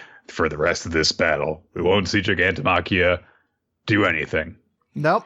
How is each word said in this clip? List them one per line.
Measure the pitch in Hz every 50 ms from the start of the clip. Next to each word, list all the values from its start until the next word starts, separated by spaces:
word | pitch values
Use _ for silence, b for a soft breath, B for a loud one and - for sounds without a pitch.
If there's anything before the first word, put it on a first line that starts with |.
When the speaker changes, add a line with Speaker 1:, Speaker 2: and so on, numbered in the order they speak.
| B B B B B
Speaker 1:
for | - - - 85 78
the | 76
rest | 73 78 87 82 - -
of | 85 82
this | 80 78 -
battle. | - - 87 82 76 73 69 78 78 - - _ -
We | - 85
won't | 87 98 104 90 90
see | - 104
Gigantomachia | 95 107 98 87 90 95 85 - - 92 90 87 85 - 101 90 87 90 87 80 b b b b b b b b _ _ _ _ _
do | - 110 101 101
anything. | 92 82 78 71 - - 82 78 85 - - _ _ _ _ _ _ -
Speaker 2:
Nope. | 147 147 156 185 226 -